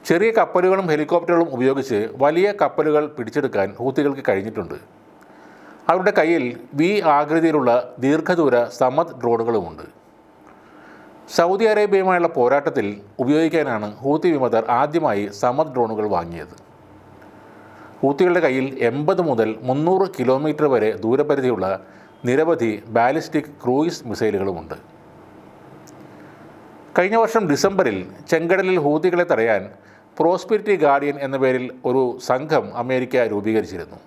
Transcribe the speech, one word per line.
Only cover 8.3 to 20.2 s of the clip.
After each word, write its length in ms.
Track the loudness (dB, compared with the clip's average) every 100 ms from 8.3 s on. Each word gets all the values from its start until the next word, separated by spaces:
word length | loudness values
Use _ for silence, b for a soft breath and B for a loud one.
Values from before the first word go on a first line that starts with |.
| 2 4 2 0 0
സമദ് 340 | 0 0 -4 -4
ഡ്രോണുകളുമുണ്ട്. 640 | 0 0 0 -2 -4 -12 -18 -20 _ _ _ _ -20 B B B B B B B -4 0
സൗദി 300 | 2 2 2
അറേബ്യയുമായുള്ള 580 | 2 2 2 2 2 0 2
പോരാട്ടത്തിൽ 500 | 2 2 0 -2 -4 -6 -16 -4
ഉപയോഗിക്കാനാണ് 640 | 0 2 2 0 -2 -4 -6 -6
ഹൂത്തി 300 | -2 0 0
വിമതർ 320 | 0 2 0 2 0
ആദ്യമായി 440 | 2 0 0 -2 -4 -2
സമദ് 320 | -2 0 -2 0
ഡ്രോണുകൾ 320 | -2 -2 -2 -2
വാങ്ങിയത്. 400 | -4 -12 -16 -20 -20 -20 -20 -20 -20 -20 B B B B B B B -4
ഹൂത്തികളുടെ 400 | -2 2 2 4 2
കയ്യിൽ 220 | 0 -4 -2 -2
എൺപത് 320 | 0 -2 0 0
മുതൽ 220 | 0 0 -2 -4
മുന്നൂറ് 380 | 0 2 2 0
കിലോമീറ്റർ 500 | 0